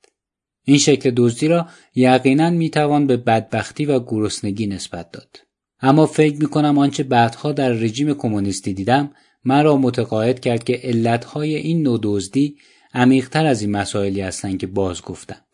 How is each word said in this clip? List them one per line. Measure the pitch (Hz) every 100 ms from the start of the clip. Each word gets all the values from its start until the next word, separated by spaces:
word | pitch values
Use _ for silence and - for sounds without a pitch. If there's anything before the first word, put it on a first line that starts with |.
| _ _ _ _ _ _ -
این | 143
شکل | 151 135 135 120
دزدی | 120 120 156
را | 170 170 - _ 123
یقیناً | 127 127 131 143 170
می‌توان | 170 160 156 147 147 139
به | 123
بدبختی | 123 113 107 113 - - 147
و | 135
گرسنگی | 117 110 104 - 104 101 107
نسبت | 95 - 87 -
داد. | - - - _ _ _ _
اما | 131 151 151
فکر | 156 151 143
می‌کنم | 147 151 147 143
آنچه | 139 143
بعدها | 131 123 113 - 147
در | 147 131
رژیم | 113 113 113 147
کمونیستی | 143 120 104 98 95 104
دیدم، | 95 95 135 143 - _ _
مرا | 127 143 151 139
متقاعد | 127 120 110 110 117 123
کرد | 127 117
که | - 123
علتهای | 127 117 117 120 - 151 151 151
این | 156 165
نوع | 143 117
دزدی | 104 101 95 135 143 147 _ _ _
عمیق‌تر | 127 123 135 127 156 160
از | 113
این | 104
مسائلی | 101 98 104 101 98
هستند | 92 - 98 95
که | 92
باز | 98 95 87
گفتم. | - 90 - - _